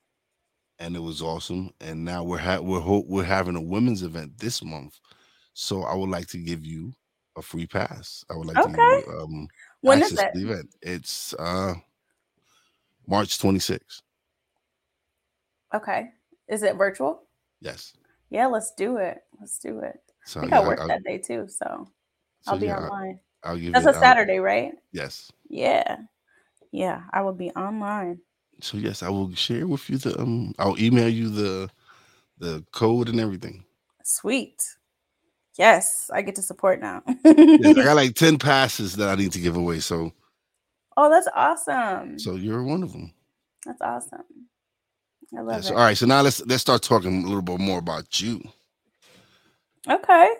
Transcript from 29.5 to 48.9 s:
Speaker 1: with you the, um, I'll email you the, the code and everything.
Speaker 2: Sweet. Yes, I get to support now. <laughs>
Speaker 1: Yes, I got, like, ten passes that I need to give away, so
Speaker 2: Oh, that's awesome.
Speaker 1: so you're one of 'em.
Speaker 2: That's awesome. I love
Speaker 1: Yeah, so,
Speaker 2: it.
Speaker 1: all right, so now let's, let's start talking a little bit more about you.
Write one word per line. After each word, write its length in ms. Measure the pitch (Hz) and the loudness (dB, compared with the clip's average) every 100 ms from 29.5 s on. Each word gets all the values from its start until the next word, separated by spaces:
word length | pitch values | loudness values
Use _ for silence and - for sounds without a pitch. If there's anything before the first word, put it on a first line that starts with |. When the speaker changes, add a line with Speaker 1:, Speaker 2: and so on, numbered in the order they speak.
| 120 180 | -4 -4
Speaker 1:
with 240 | 143 - | -4 -4
you 80 | 131 | -6
the, 220 | 131 - | -4 -4
um, 340 | 123 117 - - | -2 -4 -4 -4
I'll 180 | 98 98 | -2 0
email 280 | 113 123 117 | 4 4 4
you 200 | 113 113 | 0 -2
the, 400 | 104 101 95 95 - _ _ _ _ _ - | -2 -4 -4 -8 -14 _ _ _ _ _ -12
the 280 | 87 80 80 | -10 -10 -10
code 340 | - 113 120 117 | 0 2 2 0
and 100 | 117 | -2
everything. 440 | 110 92 90 92 - _ _ _ | -2 -6 -12 -16 -20 _ _ _
Speaker 2:
Sweet. 580 | - - 196 262 - - - - _ _ _ _ _ _ _ - | -6 -6 -2 -4 -4 -10 -12 -12 _ _ _ _ _ _ _ 2
Yes, 540 | 202 190 190 - - | 6 6 2 -6 -6
I 80 | - | -6
get 140 | 202 196 | -6 -6
to 60 | |
support 400 | 196 - 196 185 | -10 -2 0 0
now. 200 | 104 92 - | -4 -8 -8
<laughs> 100 | 254 302 311 311 311 | 4 8 12 12 12
Speaker 1:
Yes, 200 | 302 302 | 10 8
I 60 | 262 | 8
got, 100 | 151 | 6
like, 200 | 190 113 | 4 4
ten 220 | 160 151 | 4 6
passes 600 | 143 135 131 - 104 95 | 4 4 4 0 -6 -2
that 100 | 101 | 0
I 60 | 98 | 2
need 160 | 98 | 0
to 80 | 90 | 0
give 160 | 87 85 | -2 0
away, 240 | 87 82 | -2 -2
so 320 | - 85 82 - _ _ _ _ _ _ _ - | -4 -4 -6 -10 _ _ _ _ _ _ _ 4
Speaker 2:
Oh, 120 | 294 | 6
that's 180 | 320 370 - | 6 4 0
awesome. 840 | 269 320 - 269 220 190 - 73 | 0 0 -4 -2 -2 -4 -8 -10
Speaker 1:
so 160 | 107 92 | -8 -6
you're 280 | 101 113 | -4 -4
one 200 | 127 160 | -4 -4
of 100 | 180 | -6
'em. 200 | - 87 - _ _ _ _ - | -10 -16 -20 _ _ _ _ -18
Speaker 2:
That's 160 | - | -10
awesome. 440 | - 240 - - - - 247 _ _ _ _ _ _ _ - 120 | -8 -8 -10 -18 -20 -20 -20 _ _ _ _ _ _ _ -18 -12
I 40 | |
love 140 | 113 110 | -8 -6
Speaker 1:
Yeah, 60 | |
so, 120 | 95 | -2
Speaker 2:
it. 40 | - | 4
Speaker 1:
all 60 | |
right, 140 | 117 101 | 4 4
so 80 | 120 | 4
now 160 | 139 | 6
let's, 240 | 139 - 113 | 4 2 -2
let's 160 | 127 | -2
start 200 | - 120 | 2 2
talking 420 | - 117 92 92 | 4 2 2 -2
a 40 | 90 | -2
little 140 | 101 | -4
bit 180 | 90 90 | -4 -2
more 200 | 98 90 | -2 -2
about 400 | 85 78 80 - | -4 -8 -6 -6
you. 200 | 101 113 - - _ _ _ | -6 -6 -10 -20 _ _ _